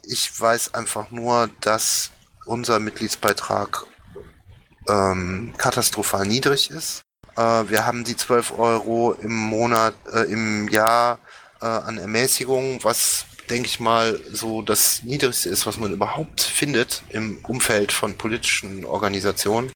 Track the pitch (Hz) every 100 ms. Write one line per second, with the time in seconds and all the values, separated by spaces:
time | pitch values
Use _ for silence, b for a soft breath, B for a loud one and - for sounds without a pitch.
0 | - 120 - - 113 117 - 117 113 110
1 | 107 120 117 120 113 - - 110 - -
2 | - - _ _ - 120 117 110 107 -
3 | 110 - 110 101 - 101 101 - - -
4 | - - - - - - _ _ - 104
5 | 98 92 90 92 117 - 131 123 113 -
6 | 101 101 98 117 139 139 - 151 - -
7 | _ _ - - 113 117 104 107 113 120
8 | 113 117 - 123 117 - 117 113 110 117
9 | 117 - 107 113 110 110 120 117 113 107
10 | - 113 110 107 110 107 104 107 110 117
11 | 120 117 B B B B 113 113 110 110
12 | 90 110 127 - 123 131 131 127 107 117
13 | - - - - - 120 120 - 117 113
14 | 113 101 - 104 113 110 104 107 - -
15 | 113 143 139 120 87 95 - 104 107 92
16 | 104 131 160 - - - 147 113 120 -
17 | - 110 110 92 - 107 - 107 101 -
18 | 107 95 110 113 - - 101 95 80 87
19 | 104 98 101 92 101 110 131